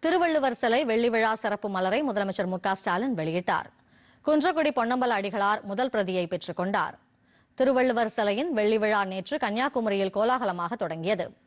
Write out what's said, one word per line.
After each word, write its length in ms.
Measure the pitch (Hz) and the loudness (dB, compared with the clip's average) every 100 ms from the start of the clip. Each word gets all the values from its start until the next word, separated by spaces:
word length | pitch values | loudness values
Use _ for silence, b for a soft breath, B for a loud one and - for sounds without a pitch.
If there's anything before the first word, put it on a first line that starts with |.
| 320 | 2
திருவள்ளுவர் 520 | 359 349 311 269 240 | 2 2 2 0 0
சிலை 180 | 240 233 285 | 0 2 2
வெள்ளி 200 | 226 233 | 2 2
விழா 180 | 226 220 220 | 2 2 0
சிறப்பு 240 | 220 208 208 190 | -2 -4 -4 -2
மலரை 240 | 185 214 294 | 0 0 0
முதலமைச்சர் 420 | 202 196 185 185 | -2 -2 -2 -2
மு 60 | 185 196 | -2 -2
க 80 | 190 | -2
ஸ்டாலின் 360 | - 180 254 220 | 0 0 0 -2
வெளியிட்டார். 500 | 160 165 180 175 - _ b b b b - | -2 -2 -2 -2 -4 _ b b b b 0
குன்றக்குடி 440 | 302 302 320 302 285 | 2 2 2 0 0
பொன்னம்பல 380 | 226 254 247 220 | 0 0 0 0
அடிகளார் 440 | 196 208 202 214 208 | -2 0 0 0 -2
முதல் 220 | 202 262 | -4 -2
பிரதியை 320 | 226 190 185 175 | 0 0 0 -2
பெற்றுக் 260 | 175 - 170 | -4 -6 -4
கொண்டார். 360 | 180 196 160 - _ _ b b b - | -2 0 -2 -6 _ _ b b b 0
திருவள்ளுவர் 540 | 262 254 254 233 220 - | 2 4 2 2 0 0
சிலையின் 360 | 208 208 330 254 | 0 0 0 0
வெள்ளி 180 | 208 220 | 2 2
விழா 180 | 214 208 196 | 2 2 0
நேற்று 240 | 190 185 302 226 | -4 -4 -2 -2
கன்னியாகுமரியில் 680 | 214 269 269 220 196 196 196 | 0 -2 0 -2 0 0 0
கோலாகலமாக 560 | 226 247 214 180 170 233 175 | 0 2 -2 -4 -4 -4 -6
தொடங்கியது. 420 | 160 165 202 175 - | -4 -2 -2 -4 -8